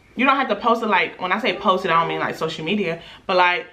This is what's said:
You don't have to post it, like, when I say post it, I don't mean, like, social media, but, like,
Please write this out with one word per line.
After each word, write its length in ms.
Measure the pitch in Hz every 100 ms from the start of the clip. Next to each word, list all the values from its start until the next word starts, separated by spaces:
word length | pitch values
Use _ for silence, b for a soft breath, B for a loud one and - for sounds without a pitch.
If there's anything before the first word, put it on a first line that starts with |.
| _ -
You 80 |
don't 120 | 269 269
have 140 | 247
to 40 |
post 260 | 202 233 240
it, 40 | 214
like, 340 | 185 165 -
when 120 | 180
I 80 | 202
say 160 | 226 180
post 280 | 214 185
it, 60 | -
I 80 | 165
don't 100 | 165
mean, 120 | 160
like, 160 | 123 101
social 280 | 160 160
media, 380 | 160 208 170 165 B B -
but, 100 | 185
like, 300 | 180 175 -